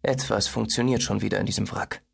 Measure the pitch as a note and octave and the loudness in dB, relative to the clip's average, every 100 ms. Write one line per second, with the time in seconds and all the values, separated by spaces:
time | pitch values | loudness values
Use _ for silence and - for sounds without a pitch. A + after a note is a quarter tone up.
0 | - C3 - G#2 G2 - A2 - B2 B2 | 0 0 0 0 0 -2 0 2 2 2
1 | - G#2 G2+ G2+ F#2+ - G2+ - - - | 2 0 0 0 0 0 -2 -4 -6 -8
2 | _ | _